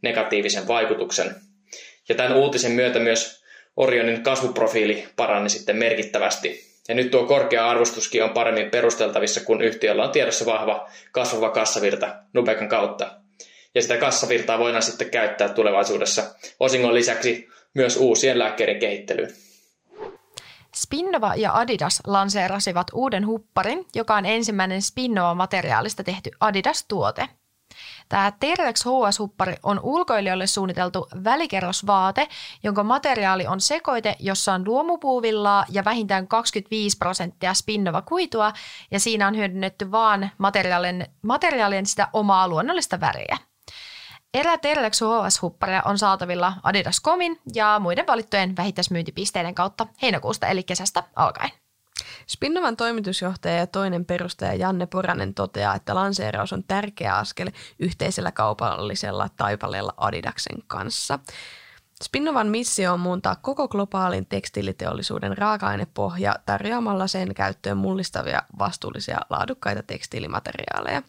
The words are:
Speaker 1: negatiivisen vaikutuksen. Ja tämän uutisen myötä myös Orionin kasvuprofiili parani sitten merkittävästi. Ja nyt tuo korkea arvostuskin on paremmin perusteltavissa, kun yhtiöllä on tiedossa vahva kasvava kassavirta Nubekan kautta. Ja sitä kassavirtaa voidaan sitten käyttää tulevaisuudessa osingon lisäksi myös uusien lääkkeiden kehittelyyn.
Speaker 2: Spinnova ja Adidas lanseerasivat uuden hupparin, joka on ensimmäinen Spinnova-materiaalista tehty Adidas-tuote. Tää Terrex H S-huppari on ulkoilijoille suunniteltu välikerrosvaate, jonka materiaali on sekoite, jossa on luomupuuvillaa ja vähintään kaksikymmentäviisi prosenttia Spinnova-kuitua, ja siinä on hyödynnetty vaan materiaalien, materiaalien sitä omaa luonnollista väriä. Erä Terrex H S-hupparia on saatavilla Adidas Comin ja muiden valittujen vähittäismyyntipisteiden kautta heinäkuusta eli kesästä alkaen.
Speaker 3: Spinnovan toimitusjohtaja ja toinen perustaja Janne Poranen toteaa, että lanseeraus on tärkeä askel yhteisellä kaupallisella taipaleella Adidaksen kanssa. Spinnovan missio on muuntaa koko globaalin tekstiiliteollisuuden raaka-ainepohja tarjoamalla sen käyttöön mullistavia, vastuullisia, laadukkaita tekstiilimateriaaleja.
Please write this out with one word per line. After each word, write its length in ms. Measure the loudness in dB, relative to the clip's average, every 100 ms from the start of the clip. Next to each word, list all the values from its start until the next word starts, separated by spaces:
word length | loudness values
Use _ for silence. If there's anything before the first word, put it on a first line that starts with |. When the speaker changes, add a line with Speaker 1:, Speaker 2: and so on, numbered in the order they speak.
Speaker 1:
negatiivisen 640 | 0 0 2 2 0 -2 0
vaikutuksen. 680 | 0 2 0 -2 -2 -2 -4 -20 _ _ -20 -20 -20 _
Ja 60 | 0
tämän 220 | 4 4
uutisen 340 | 4 2 0
myötä 280 | 2 2 4
myös 440 | 2 2 0 -10 _ -20 -16 0
Orionin 460 | 4 4 2 0
kasvuprofiili 840 | 0 0 0 2 2 4 2 0 -4 -2
parani 340 | 2 2 2
sitten 260 | -2 0 2
merkittävästi. 840 | 2 0 -2 0 0 0 -6 -8 -16 _ -4
Ja 80 | 0
nyt 160 | 4
tuo 120 | 4
korkea 460 | 6 4 4 4 4
arvostuskin 540 | 4 2 0 -2 2
on 60 | 2
paremmin 420 | 2 2 2 0
perusteltavissa, 760 | 2 2 4 0 2 0 -2 2
kun 160 | 4
yhtiöllä 420 | 4 2 2 2
on 80 | 2
tiedossa 340 | 2 2 0 0
vahva 440 | 0 0 -2 -4 -18 -6
kasvava 380 | -2 -2 0 0
kassavirta 680 | 2 0 2 0 0 -2 -6 -2
Nubekan 360 | 0 2 0 0
kautta. 420 | 0 0 -2 -8 -8 _ _ -20 -20 _ 0
Ja 60 |
sitä 160 | 2 2
kassavirtaa 640 | 2 2 2 0 2 2
voidaan 240 | 2 2
sitten 260 | -2 -2 -2
käyttää 400 | 0 0 2 0
tulevaisuudessa 760 | 4 4 4 2 2 0 -2 -4 -8 -20 0
osingon 360 | 2 4 4 4
lisäksi 520 | 4 2 0 -2 -6 -20 _
myös 240 | 2 2 4
uusien 420 | 4 6 4 4
lääkkeiden 400 | 2 2 0 2
kehittelyyn. 500 | 0 -2 -4 -4 -4 -8 -20 _ _ _ _ -16 -16 -16 _ -20 -20 -20 _ -10
Speaker 2:
Spinnova 600 | -6 -4 -2 0 0 0
ja 180 | 2
Adidas 480 | 2 2 0 0 -2 2
lanseerasivat 800 | 2 2 0 0 0 -2 -2 -2
uuden 340 | -2 -2 0 0
hupparin, 580 | -2 -2 -2 0 -2 -4 -6
joka 200 | 2 2
on 100 | 2
ensimmäinen 560 | 0 0 0 0 0
Spinnova-materiaalista 1200 | -2 -2 0 2 2 2 0 0 2 2 0 -4
tehty 280 | -6 -6 -8 0
Adidas-tuote. 880 | 2 4 0 0 -2 0 0 -2 -8 _ _ _ _ -20 -20 -20 -4
Tää 220 | 0 0 0
Terrex 460 | -2 2 0 0 0
H 40 | 2 2
S-huppari 440 | 0 -4 _ -4 -2
on 160 | -2 -2
ulkoilijoille 640 | 0 0 2 2 2 0 0
suunniteltu 600 | -2 -2 -2 -2 -4 -6 -4
välikerrosvaate, 1040 | 0 0 0 -2 -2 -4 2 4 4 0 -2 -4 -16 -8
jonka 200 | -4 0
materiaali 640 | 2 2 2 2 2 2 0
on 140 | -2
sekoite, 540 | 0 0 0 0 0 -2
jossa 340 | -2 -2 0
on 120 | 0 2
luomupuuvillaa 1000 | 0 2 0 0 0 2 2 4 4 4
ja 160 | 0 0
vähintään 420 | 0 0 0 2
kaksikymmentäviisi 680 | 0 0 -4 -4 -2 0 0
prosenttia 560 | -2 -2 -6 -4 -2
Spinnova-kuitua, 1000 | 0 -2 -2 0 -2 -2 -2 0 2 0 0 -16 -18 -6
ja 80 | -2
siinä 280 | 0 2 2
on 100 | 2
hyödynnetty 540 | -2 -2 -4 -4 -2
vaan 400 | 2 4 4 0 0
materiaalien, 720 | 0 2 2 0 0 -4 -8 _
materiaalien 640 | -2 0 2 2 2 2 -2
sitä 220 | 0 0
omaa 340 | 2 4 4 4
luonnollista 520 | 2 0 -2 -2 0
väriä. 380 | 0 -2 -4 -6 -6 _ -20 -20 -20 -20 -20 -20 _
Erä 240 | 0 2 2
Terrex 440 | 2 2 2 0
H 280 | 2 2 2
S-hupparia 520 | 0 -2 -4 0 0 0
on 120 | 2
saatavilla 560 | 2 2 0 0 0 0
Adidas 380 | 0 0 2 0
Comin 380 | 2 2 2 -2 -6
ja 260 | 0 4 4
muiden 280 | 2 0 2
valittujen 500 | 0 2 0 0 -2
vähittäismyyntipisteiden 960 | -4 -2 -2 -2 -4 -6 -4 -2 -4 -2
kautta 320 | -2 -2 -8 _
heinäkuusta 460 | 0 0 -2 -2 0
eli 160 | 0
kesästä 400 | -2 -4 -2 -2 -4 0
alkaen. 340 | 0 2 -6 -8 _ _ _ -16 -16 -18 -12
Speaker 3:
Spinnovan 500 | -6 -2 0 -2 0
toimitusjohtaja 760 | -2 -2 -4 -4 -4 -4 -2 -2
ja 120 | -2
toinen 380 | -2 -2 -2 -2
perustaja 480 | -4 -4 -6 -4
Janne 320 | -2 -2 -2 -2
Poranen 480 | -4 -2 -2 -4
toteaa, 420 | -4 -4 0 0 0
että 200 | -2 -2
lanseeraus 580 | 0 -2 -4 -4 -4
on 100 | -6
tärkeä 520 | -4 -4 -4 -6 -2 -2
askel 360 | -2 -6 -10 -10 -20 _
yhteisellä 520 | -6 -4 -4 -4 -6
kaupallisella 960 | -2 -2 0 -2 -4 -6 -6 -6 -4 -6 _
taipaleella 560 | -2 -2 -4 -6 -8 -4
Adidaksen 600 | -4 -4 -8 -8 -10 -10 -10
kanssa. 520 | -8 -6 -6 -4 -6 -8 -18 -18 -20 -20 -20 _ _
Spinnovan 440 | -6 -4 0 0 0
missio 460 | 0 -2 -2 0
on 60 | 0
muuntaa 360 | 0 -2 -2 -2
koko 320 | -4 -4 -2
globaalin 580 | -2 -2 -2 -2 -2 -4
tekstiiliteollisuuden 1120 | -6 -6 -6 -6 -4 -6 -4 -6 -6 -4 -2
raaka-ainepohja 960 | -2 -2 -2 -4 -6 -4 -4 -2 -2 -2 -2
tarjoamalla 600 | -4 -2 -4 -2 -2 -2
sen 260 | -4 -6
käyttöön 440 | -4 -4 -4 -4 -2
mullistavia, 640 | -2 -2 -4 -6 -4 -4 -6 -4
vastuullisia, 580 | -6 -4 -12 -10 -8 -8 -6
laadukkaita 540 | -6 -4 -6 -6 -6
tekstiilimateriaaleja. 1200 | -8 -12 -10 -10 -6 -8 -8 -10 -8 -6 -4 -6